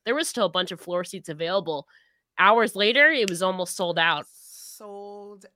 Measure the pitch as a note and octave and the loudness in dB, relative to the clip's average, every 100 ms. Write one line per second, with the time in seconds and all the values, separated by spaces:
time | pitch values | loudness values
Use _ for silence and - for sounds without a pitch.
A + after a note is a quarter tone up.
0 | G#3+ C#4 E4 - F#3+ F#3 F3+ E3+ - F3 | -4 -2 -2 -2 0 0 -4 -8 -6 -6
1 | F3+ F#3+ - D3+ E3 F#3+ D#3+ D3 - _ | -6 -10 -12 -6 -2 -2 -2 -6 -10 _
2 | _ _ _ - F#3 A3+ A3 F#3+ G#3 B3 | _ _ _ 4 6 6 2 2 2 6
3 | D4 D4+ G3+ E3+ F#3 F#3 F3+ - F3+ E3+ | 6 4 0 0 -2 -2 -6 -4 -2 2
4 | E3 D3+ - - - - - - G#3+ G3+ | 2 0 -4 -20 -20 -20 -20 -20 -16 -14
5 | G3+ G3+ G3+ G3+ G3+ | -14 -16 -18 -20 -20